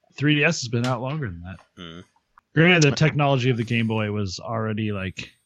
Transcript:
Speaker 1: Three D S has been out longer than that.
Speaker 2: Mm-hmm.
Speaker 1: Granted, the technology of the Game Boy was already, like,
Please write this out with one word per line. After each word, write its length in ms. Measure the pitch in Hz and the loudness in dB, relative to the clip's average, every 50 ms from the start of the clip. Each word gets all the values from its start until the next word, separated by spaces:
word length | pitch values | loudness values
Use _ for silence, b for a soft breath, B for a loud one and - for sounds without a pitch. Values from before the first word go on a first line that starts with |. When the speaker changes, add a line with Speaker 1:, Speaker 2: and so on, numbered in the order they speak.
| _ _ _ - | _ _ _ -4
Speaker 1:
Three 180 | 135 147 151 | 0 0 2
D 80 | 147 147 | 2 2
S 180 | 160 165 - | 0 0 -2
has 60 | 131 120 | -4 -4
been 180 | 120 117 120 | -4 -2 -2
out 160 | 127 131 117 | -2 -2 -4
longer 260 | 120 131 147 160 147 104 | -4 -6 -6 -6 -6 -8
than 140 | 87 85 | -8 -10
that. 160 | 85 92 92 82 - _ _ - | -12 -14 -14 -16 -18 _ _ -18
Speaker 2:
Mm-hmm. 220 | 87 82 82 87 90 - _ _ _ _ _ _ _ _ - | -16 -16 -14 -16 -18 -20 _ _ _ _ _ _ _ _ 2
Speaker 1:
Granted, 280 | 147 160 175 185 170 151 143 | 4 6 6 6 6 6 4
the 40 | 127 | 4
technology 540 | - 160 151 - 143 147 139 139 131 120 131 | 4 2 2 2 2 2 2 2 2 2 2
of 80 | 127 113 | 0 0
the 60 | 117 | -2
Game 240 | 110 120 117 113 110 | 0 0 0 0 0
Boy 240 | 110 110 107 104 | 0 0 0 -2
was 280 | 104 104 104 95 92 - | -2 -2 -4 -4 -6 -8
already, 520 | - - 117 113 110 107 110 104 110 107 | -8 -6 -6 -4 -4 -4 -4 -4 -4 -4
like, 400 | 104 98 95 92 - - - - - _ _ | -4 -4 -6 -8 -8 -10 -14 -18 -20 _ _